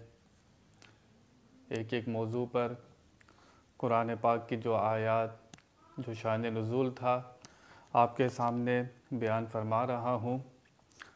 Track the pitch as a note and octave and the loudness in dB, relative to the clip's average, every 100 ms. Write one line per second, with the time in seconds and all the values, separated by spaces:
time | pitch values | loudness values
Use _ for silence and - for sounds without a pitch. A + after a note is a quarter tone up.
0 | - - _ _ _ _ _ - - - | -14 -20 _ _ _ _ _ -20 -20 -20
1 | _ _ _ _ _ - - A#2 A2 B2 | _ _ _ _ _ -20 -8 -6 -4 -4
2 | A#2 A2 A2+ A#2+ A#2+ B2 A#2+ A#2+ - - | -2 -2 -2 -2 -2 -2 -2 -4 -14 -20
3 | _ _ - - - - _ - B2+ A2+ | _ _ -20 -20 -20 -20 _ -4 0 2
4 | A#2 A2+ A#2 A#2 A2+ A#2 A#2 A2+ G#2 A2 | 2 0 2 2 0 -4 0 2 2 2
5 | A2 A2+ A2+ A2+ - - _ _ - - | 2 2 0 -6 -20 -20 _ _ -18 -10
6 | B2 A2 A2+ A2 A#2 A2 A2 B2+ C3 B2 | -8 -4 -2 0 0 -2 -2 0 0 0
7 | B2 B2+ B2 - - - - - - B2+ | 0 0 -2 -16 -20 -20 -20 -20 -2 4
8 | A#2 - B2+ B2 A#2+ A#2+ A#2+ B2 B2 - | 4 4 0 2 0 0 2 0 0 -8
9 | - B2+ A2+ A2 A2+ A2+ G#2+ A2+ B2+ B2 | -8 -2 0 0 -2 -4 0 0 0 -2
10 | A#2+ B2 A#2+ C3 C3 - _ _ _ - | 0 0 0 -4 -6 -20 _ _ _ -20
11 | - | -20